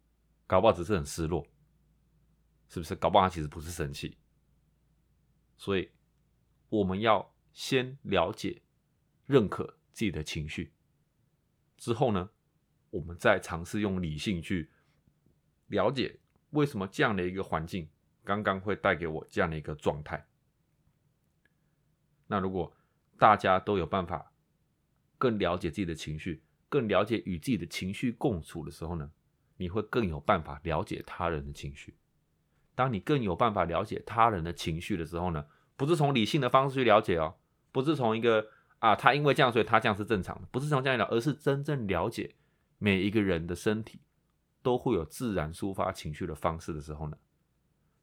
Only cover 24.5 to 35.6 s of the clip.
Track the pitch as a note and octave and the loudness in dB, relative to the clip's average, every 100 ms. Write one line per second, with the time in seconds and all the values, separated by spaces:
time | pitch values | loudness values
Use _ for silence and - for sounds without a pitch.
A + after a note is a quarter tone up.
24.5 | _ _ _ _ _ _ _ B2 G#2+ F2 | _ _ _ _ _ _ _ 0 2 0
25.5 | F2 F2 F2+ F2 D#2+ - D#2 F2+ D2+ _ | 0 -2 -4 -4 -6 -8 -8 -8 -8 _
26.5 | _ _ C#3+ A2 F#2 G#2 A2 G#2 E2+ - | _ _ 0 2 2 2 0 -2 -6 -2
27.5 | G#2 E2 - F#2 G#2 B2+ A2+ C#3 F2 - | -2 -4 -6 -6 -4 -4 -2 -2 -2 -6
28.5 | E2+ D2+ - E2 E2+ D2 - _ _ _ | -10 -12 -10 -8 -8 -8 -14 _ _ _
29.5 | - F2+ G2+ G#2 B2 G2 D2+ - F#2+ D2+ | -10 -6 -4 -2 0 0 0 0 0 0
30.5 | C#2+ D#2+ D#2 - - - - E2+ D#2 C#2+ | -10 -4 -4 -4 -8 -10 -6 -4 -2 -6
31.5 | D2 C#2+ C#2 - - _ _ _ _ _ | -12 -12 -14 -18 -20 _ _ _ _ _
32.5 | _ _ - C3 G2+ - D3 G#2 E2+ A#2+ | _ _ -2 -2 -2 0 0 0 0 0
33.5 | G2+ E2+ E2+ G#2+ F#2+ - A2+ A2+ G2 E2 | 2 0 0 -2 -6 -4 2 4 4 -4
34.5 | - - D#2+ - F#2 D#2+ E2+ F2+ D#2 - | -6 -4 -4 -4 -6 -4 -4 -4 -4 -8
35.5 | _ | _